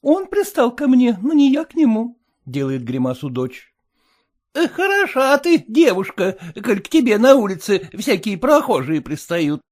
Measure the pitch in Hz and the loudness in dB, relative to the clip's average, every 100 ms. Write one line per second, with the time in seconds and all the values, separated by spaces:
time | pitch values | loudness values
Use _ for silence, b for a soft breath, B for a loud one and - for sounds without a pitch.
0 | 269 349 381 415 392 - 247 247 285 254 | 2 0 0 -4 -2 0 -2 0 2 4
1 | 247 202 233 311 277 277 320 330 285 220 | 2 0 0 2 2 2 -4 0 0 0
2 | 240 - _ _ - 131 135 135 120 127 | -4 -12 _ _ -10 -6 -4 -6 -6 -4
3 | 127 127 143 123 127 - _ _ _ _ | -4 -4 -6 -6 -6 -8 _ _ _ _
4 | _ _ _ _ _ - 330 - 381 392 | _ _ _ _ _ -4 -4 -2 0 0
5 | 392 262 262 277 349 330 - 233 320 185 | 0 0 2 2 2 0 0 2 4 2
6 | 190 - 190 190 170 160 208 202 - 320 | -4 -4 -4 -4 -14 -10 -4 -4 0 0
7 | 240 208 247 269 202 185 - 190 165 - | 2 4 6 6 4 -4 -2 -2 -4 -10
8 | 247 196 220 190 254 302 277 185 131 156 | -2 -2 -2 -4 2 2 2 -4 -2 -6
9 | 123 147 - 170 151 147 _ | -6 -12 -6 -4 -2 -4 _